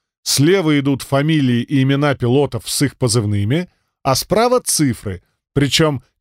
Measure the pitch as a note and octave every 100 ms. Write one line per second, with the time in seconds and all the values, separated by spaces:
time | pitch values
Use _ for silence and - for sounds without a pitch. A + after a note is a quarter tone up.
0 | _ _ - - D3 G3 D#3 D3 C#3 C3+
1 | - C#3 D3+ D#3+ C3 A#2+ B2 C#3 C3 C#3
2 | D3 C3 A#2+ C3+ C#3 A2+ - - C#3 -
3 | B2+ A#2+ G#2 G#2 G2+ D3+ F3+ _ _ _
4 | - C3 - G3 A#3+ B3 - - C#3+ A2
5 | G#2 F2+ _ _ _ - C3+ - D#3 C3+
6 | - _